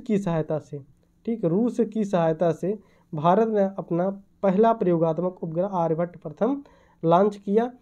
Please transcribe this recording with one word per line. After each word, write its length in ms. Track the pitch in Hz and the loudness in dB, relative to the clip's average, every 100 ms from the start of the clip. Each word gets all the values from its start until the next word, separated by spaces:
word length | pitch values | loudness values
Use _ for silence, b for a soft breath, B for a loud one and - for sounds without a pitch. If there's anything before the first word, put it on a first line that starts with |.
| 233 | -2
की 120 | 202 | -2
सहायता 400 | 202 165 151 151 | 0 -2 -2 -4
से, 220 | - 143 - _ _ _ - | -6 -16 -16 _ _ _ -8
ठीक, 180 | 226 | -2
रूस 360 | 170 180 240 233 226 | 0 0 0 0 -2
की 120 | 220 | -2
सहायता 460 | 202 185 165 160 175 | 0 2 2 2 0
से 260 | 160 175 214 b b b | 0 -4 -6 b b b
भारत 360 | 156 165 196 226 | -2 2 4 2
ने 140 | 208 190 190 | 2 0 -2
अपना 300 | 160 170 190 196 - _ | -4 -2 -2 -4 -14 _
पहला 300 | 196 196 226 | 0 4 4
प्रयोगात्मक 680 | 226 180 170 165 160 180 180 | 4 2 2 2 0 -4 -6
उपग्रह 240 | 170 160 196 | -8 -4 -4
आर्यभट्ट 420 | 185 165 160 175 - | -2 -2 -2 -4 -6
प्रथम 460 | 160 147 226 277 b b b b | -12 -4 -2 -2 b b b b
लॉन्च 340 | 165 170 202 202 | 2 4 4 0
किया। 340 | - 208 247 - | -2 0 0 -6